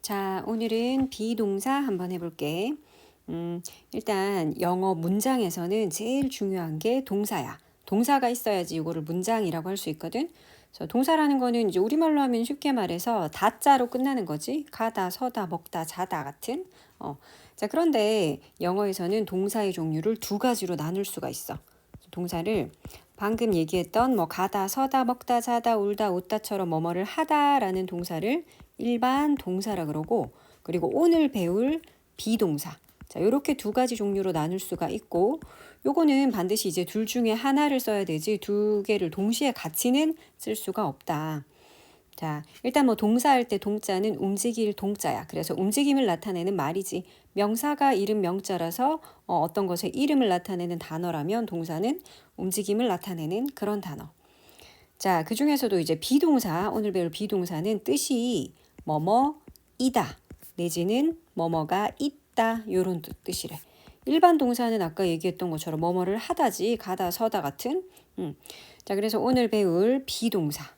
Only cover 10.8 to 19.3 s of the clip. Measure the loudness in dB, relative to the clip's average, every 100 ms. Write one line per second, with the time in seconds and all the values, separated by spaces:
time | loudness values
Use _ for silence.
10.8 | -4 0 2 4 4 4 2 2 2 2
11.8 | 2 4 4 4 4 2 0 -2 0 0
12.8 | 0 -2 0 0 0 2 0 4 6 6
13.8 | 4 0 0 0 -2 -4 -4 -6 -6 -4
14.8 | -4 -2 -4 -2 -4 -4 -4 -6 -6 -8
15.8 | -8 -6 -4 -4 -6 -10 -8 -6 -8 -16
16.8 | -20 _ -12 -12 -16 -20 -20 -8 -2 2
17.8 | 2 4 2 2 2 -2 -8 _ -2 0
18.8 | 0 -2 0 0 0